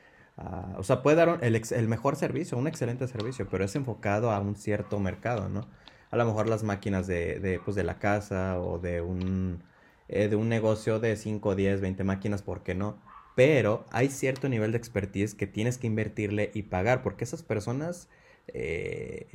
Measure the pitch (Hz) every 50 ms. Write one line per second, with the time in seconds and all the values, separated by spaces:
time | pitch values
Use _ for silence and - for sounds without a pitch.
0 | - - - - - - _ - 80 - - 87 90 92 92 - 95 - 131 131
1 | 135 143 151 170 165 170 170 170 123 117 113 113 117 - - 120 113 110 117 113
2 | - 139 151 - - - 123 135 180 - 143 120 131 160 160 - 127 117 120 131
3 | 135 127 - 107 104 127 131 - 98 - - 92 95 101 - 147 131 123 104 -
4 | - 104 101 107 117 120 107 98 101 101 101 101 - 107 104 104 101 - 107 101
5 | 98 92 95 - - 113 123 107 98 95 98 101 120 - - - - - - -
6 | - _ - 117 120 117 104 107 107 110 113 104 110 107 98 95 - 113 101 95
7 | 92 95 90 85 85 85 - - 92 95 92 85 - 104 98 101 87 87 87 -
8 | - 104 101 104 101 - 98 92 92 95 92 90 90 90 87 87 90 87 87 85
9 | 85 90 92 90 92 92 95 95 92 92 87 85 - - _ - - - _ _
10 | _ - - 95 107 101 107 104 113 117 117 113 110 110 110 104 - 117 110 110
11 | 117 113 107 104 - 110 107 101 104 104 95 98 98 98 98 98 98 92 95 95
12 | 95 95 98 95 - 107 104 95 - - 90 92 - - 90 92 101 104 104 -
13 | - - - - - - - - 127 147 156 127 107 104 110 - - - - 117
14 | 131 139 135 - - 131 135 - - 139 123 110 107 110 110 117 - - - 101
15 | 95 98 - 98 101 107 - - 104 98 - 101 107 123 123 - - 113 107 110
16 | 107 107 - - 107 101 104 104 104 101 - 107 101 - 92 92 95 117 127 123
17 | - 98 - - 123 - - 165 - - 110 104 - 120 120 139 156 175 175 180
18 | - _ - _ _ - - _ _ - - - 60 78 82 - - - - -
19 | - - - - - - -